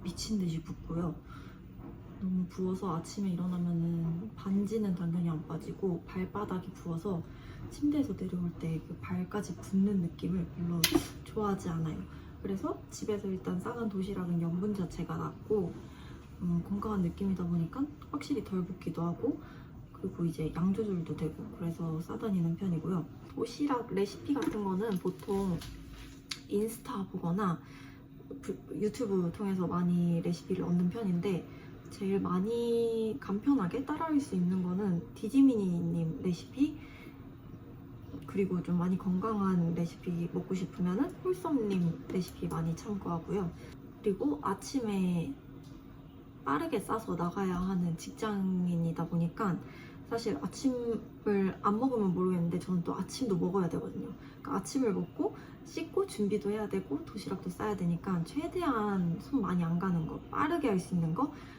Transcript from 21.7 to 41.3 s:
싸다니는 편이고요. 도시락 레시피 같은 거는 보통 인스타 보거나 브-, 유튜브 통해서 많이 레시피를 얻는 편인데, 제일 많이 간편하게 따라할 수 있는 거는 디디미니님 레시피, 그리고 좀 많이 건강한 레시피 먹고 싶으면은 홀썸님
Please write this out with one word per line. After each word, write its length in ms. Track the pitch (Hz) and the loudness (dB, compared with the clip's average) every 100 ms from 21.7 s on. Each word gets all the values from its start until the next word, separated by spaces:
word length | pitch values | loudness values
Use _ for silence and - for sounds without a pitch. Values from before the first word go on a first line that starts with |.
| 165 170 160 | -2 -2 -2
싸다니는 540 | 170 214 226 190 165 165 | -4 -4 0 2 2 2
편이고요. 500 | 196 160 160 180 - - - - | 0 0 2 0 -2 -8 -10 -4
도시락 580 | - - 294 - - | -4 0 2 2 0
레시피 400 | 185 202 - - 294 | 0 0 -2 -2 2
같은 280 | - 220 | 4 4
거는 340 | 196 185 226 185 | 4 2 2 2
보통 600 | 185 175 - 196 196 165 - - - - - - - - - | 0 -2 0 2 4 0 -2 -10 -12 -14 -14 -14 -10 -10 0
인스타 600 | 202 220 226 - 226 190 | 0 2 -2 -6 -4 -4
보거나 520 | 185 170 180 202 165 - - - - - - - - | -2 0 2 2 0 -4 -14 -14 -16 -18 -16 -14 -10
브-, 160 | - 190 - 139 | -6 -8 -6 0
유튜브 560 | 214 - 226 190 175 - | 0 0 2 4 2 0
통해서 320 | 208 185 170 | 0 2 2
많이 540 | 175 175 175 170 170 | 2 4 6 4 4
레시피를 420 | 175 170 - 185 | 2 -2 -2 -2
얻는 260 | 175 175 180 | 2 4 4
편인데, 540 | 226 202 170 202 175 - - - - - | 2 0 2 2 0 -2 -12 -14 -14 -14
제일 300 | - 196 196 | -4 2 2
많이 1000 | 185 180 202 233 233 233 233 226 220 240 | 4 2 2 2 4 4 4 2 0 0
간편하게 680 | - 202 269 277 180 226 269 | -2 0 6 6 4 0 -2
따라할 340 | 302 330 302 | 0 2 2
수 160 | 269 190 | 2 2
있는 260 | 175 185 | 4 4
거는 400 | 180 180 208 165 - - | 2 2 2 2 -2 -6
디디미니님 1080 | 214 269 269 233 190 170 170 170 165 - | 2 8 8 8 4 2 2 2 0 0
레시피, 560 | 185 175 - - 294 - - - - - - - - - - - - - - - - | 0 0 -2 2 2 2 -12 -14 -16 -16 -16 -16 -16 -16 -14 -14 -14 -14 -12 -12 -4
그리고 360 | 190 196 180 | 2 2 2
좀 160 | 165 175 | 2 2
많이 200 | 175 185 | 4 2
건강한 760 | - 180 226 214 196 185 170 | 2 2 2 2 4 4 4
레시피 560 | 170 170 - - 170 170 | 2 0 -2 -4 -2 -2
먹고 200 | 185 175 | -2 -2
싶으면은 580 | 185 185 - 180 190 285 - | -2 -2 -2 0 2 0 0
홀썸님 840 | 370 | -2